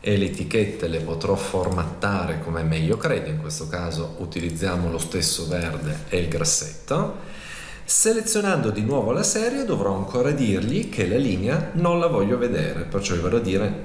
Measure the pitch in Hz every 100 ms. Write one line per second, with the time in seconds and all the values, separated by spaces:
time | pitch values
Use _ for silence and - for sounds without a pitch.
0 | 101 101 98 - - 113 98 - 85 80
1 | 80 80 95 95 - 92 90 90 80 -
2 | 101 98 82 78 80 82 80 80 80 110
3 | 151 101 - 78 78 - 80 87 85 78
4 | 80 - 85 87 85 80 95 87 85 80
5 | - 92 78 - 82 87 85 76 76 76
6 | - 92 82 80 82 - - - - 151
7 | 214 - - - - - - - - -
8 | 214 226 220 214 202 160 110 101 110 143
9 | 101 - - 214 233 277 226 151 98 95
10 | 95 123 131 151 113 92 107 208 - -
11 | 90 120 131 90 107 156 156 160 175 175
12 | 170 113 101 123 120 80 78 80 82 98
13 | 98 87 87 117 98 95 101 101